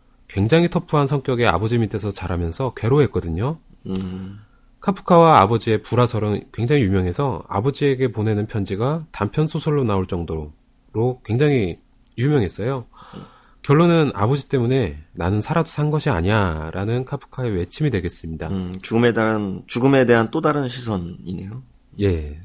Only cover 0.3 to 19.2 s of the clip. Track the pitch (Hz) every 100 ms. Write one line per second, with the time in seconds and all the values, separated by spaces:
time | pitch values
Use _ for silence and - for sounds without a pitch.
0.3 | - 110 165 170 175 - 151 139 143 135
1.3 | 120 113 85 107 120 107 107 101 95 90
2.3 | 87 85 - 131 - 107 143 127 92 85
3.3 | 80 123 160 - - 92 95 95 92 95
4.3 | 104 - _ _ _ - 190 - 170 165
5.3 | 135 98 117 - 107 - 113 120 110 104
6.3 | 101 - - 120 147 98 95 92 90 143
7.3 | 92 - 98 123 - 143 127 131 110 107
8.3 | 104 110 107 95 98 127 165 156 - 101
9.3 | - 156 156 156 147 120 98 92 90 80
10.3 | 80 73 - _ _ _ 107 123 127 -
11.3 | 117 147 135 92 80 _ _ _ - 131
12.3 | 147 90 - 110 135 113 - - - -
13.3 | _ _ _ - 147 175 170 143 92 104
14.3 | 139 - 135 120 135 95 73 - 87 87
15.3 | 104 - 160 160 - 147 151 151 90 90
16.3 | 110 95 78 78 90 104 123 127 139 -
17.3 | - 123 95 87 - 151 104 87 - 80
18.3 | 78 80 95 90 95 - 113 120 113